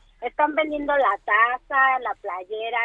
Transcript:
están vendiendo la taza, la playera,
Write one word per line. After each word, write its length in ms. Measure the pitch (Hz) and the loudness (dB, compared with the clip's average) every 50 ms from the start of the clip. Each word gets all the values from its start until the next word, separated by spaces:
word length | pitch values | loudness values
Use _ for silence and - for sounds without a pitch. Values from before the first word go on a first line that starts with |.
| _ _ _ - | _ _ _ -10
están 340 | 233 247 - - 302 294 294 | -10 -6 -2 0 0 0 2
vendiendo 360 | 320 311 311 294 294 285 285 285 | 0 -2 -2 -2 -4 -2 0 2
la 220 | 277 262 196 196 - - | 2 2 2 0 -2 -2
taza, 760 | - 208 214 226 240 247 247 _ - 285 269 262 262 262 262 | 0 2 2 2 2 0 -4 _ -2 2 4 4 4 2 0
la 160 | 240 214 196 | -2 -6 -8
playera, 640 | _ - 202 175 185 185 180 214 214 226 226 240 233 | _ -8 -10 -10 -10 -10 -10 -8 -8 -6 -4 -4 -4